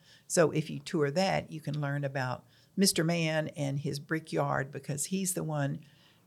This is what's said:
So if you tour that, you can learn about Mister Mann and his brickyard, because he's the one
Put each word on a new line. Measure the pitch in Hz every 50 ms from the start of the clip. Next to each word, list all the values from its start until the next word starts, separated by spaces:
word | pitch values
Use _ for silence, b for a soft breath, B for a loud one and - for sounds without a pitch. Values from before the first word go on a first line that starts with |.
| b b b b b
So | b - 185 165 147
if | - 160 156 -
you | - 139
tour | - - - 165 147 139 143
that, | 175 190 190 165 147 - - 160
you | 156
can | - 147 143 151
learn | 147 139 139 143 143
about | 139 135 139 127 127 123 - - b b b b b b
Mister | - 196 185 - - 165
Mann | 165 170 170 165 160 156 156 156 - -
and | - 143 139 139 143
his | 147 147 147 143
brickyard, | 143 - 160 160 160 - - 160 143 143 139 135 139 135 143
because | 147 - - 143 147 -
he's | - 185 190 196 180 -
the | 175 160
one | 156 151 147 139 139 151 165 b b b b b b b b b